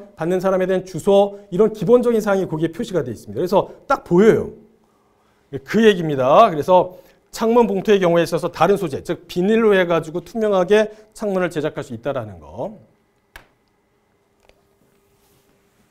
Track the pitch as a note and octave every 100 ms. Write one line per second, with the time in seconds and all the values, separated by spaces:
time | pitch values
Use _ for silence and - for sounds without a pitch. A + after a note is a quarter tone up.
0 | - - D#3+ F#3 F#3+ F#3+ F#3 F#3 F#3 D#3
1 | G3+ G3 G3+ - - F3 G#3+ A3 F3 B3
2 | A#3 A3 G3+ F#3+ F3 D#3 E3+ E3 A#3+ F3
3 | B2 G#2+ - G2+ F3 F#3+ - - - C#4
4 | - F3 G#3+ C3+ - - _ _ _ _
5 | _ _ _ _ _ C#3 - G#3 A3 F#3
6 | D#3+ C3+ B2+ E3+ A3+ D#3 C#3 F3+ F3+ -
7 | _ _ _ - A3+ A#3+ A3+ G3 A3 G3+
8 | F3+ E3+ E3 E3 E3 - E3+ G3 E3+ B2
9 | - E3 - F3 F#3+ A3+ A3 G3 E3+ E3
10 | D#3+ E3 E3+ A#3 G#3+ F#3+ F3+ G#3+ G#3+ -
11 | _ - G#3 F#3+ F3 D#3+ D3+ D#3 C#3 B2+
12 | C#3+ C3 G#2+ F2 D2 F#2 E3+ G#3 _ _
13 | _ _ _ - _ _ _ _ _ _
14 | _ _ _ _ _ _ _ _ _ _
15 | _ _ _ _ _ _ _ _ _